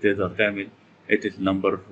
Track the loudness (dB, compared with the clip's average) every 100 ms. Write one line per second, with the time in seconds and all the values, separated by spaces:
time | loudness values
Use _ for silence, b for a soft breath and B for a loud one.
0 | 0 0 -2 0 0 -2 -10 -14 _ _
1 | -2 0 0 -2 0 2 0 -2 -6